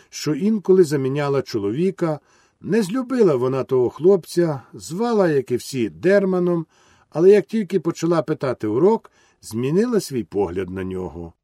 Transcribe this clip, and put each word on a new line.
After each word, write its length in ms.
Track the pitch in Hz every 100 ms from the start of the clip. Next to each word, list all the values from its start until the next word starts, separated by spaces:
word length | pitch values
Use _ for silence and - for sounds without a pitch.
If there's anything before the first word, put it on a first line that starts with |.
| _
що 260 | - 147
інколи 500 | 151 202 220 180 190
заміняла 580 | 160 147 131 139 143 139
чоловіка. 800 | 127 110 101 127 185 170 165 151 _ _ _ _
Не 220 | - 214
злюбила 540 | 180 254 247 254 202 131
вона 280 | 127 135
того 260 | 113 131 120
хлопця, 720 | - 165 196 - 170 170 139 -
звала, 540 | 131 95 170 240 220 180
як 220 | 143 123
і 60 | 120
всі, 320 | - 135 107
Дерманом, 760 | 80 165 202 196 185 175 170 160 _ _ _ _
але 200 | 151 185
як 160 | 208 -
тільки 340 | 226 190 196
почала 420 | 165 151 165 170
питати 440 | 147 156 139 117 107
урок, 440 | 110 180 226 - _ _ _
змінила 580 | - 107 127 170 247 220
свій 240 | - 131
погляд 460 | 98 101 95 87 90
на 140 | 95
нього. 480 | 92 92 90 82 82 -